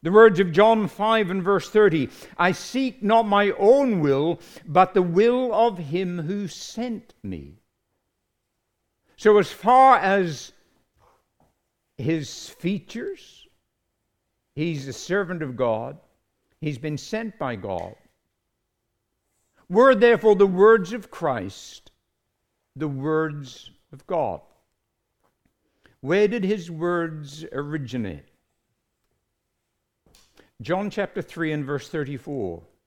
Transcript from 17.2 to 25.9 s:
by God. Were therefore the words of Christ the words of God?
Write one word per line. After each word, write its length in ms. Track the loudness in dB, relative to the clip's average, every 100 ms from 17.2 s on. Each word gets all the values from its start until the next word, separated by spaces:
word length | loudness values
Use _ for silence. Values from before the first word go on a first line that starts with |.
| -10 -8
by 160 | -8
God. 400 | -8 -8 -8 -10 -16 _ _ _ _ _ _ _ _ _ _ _ _ _ _ _ _ _
Were 260 | 4 6
therefore 400 | 6 4 4 4
the 140 | 4 4
words 440 | 6 6 6 2
of 200 | -10 -12
Christ 800 | -8 -4 -4 -6 -14 -20 -20 _ _ _ _ _ _ _ _ _
the 140 | -10 -8
words 800 | -6 -4 -2 -2 -8 -16 -20 -20 _ _
of 120 | -20 -8
God? 320 | -6 -4 -8 _ _ _ _ _ _ _ _ _ _ _ _ _ _ _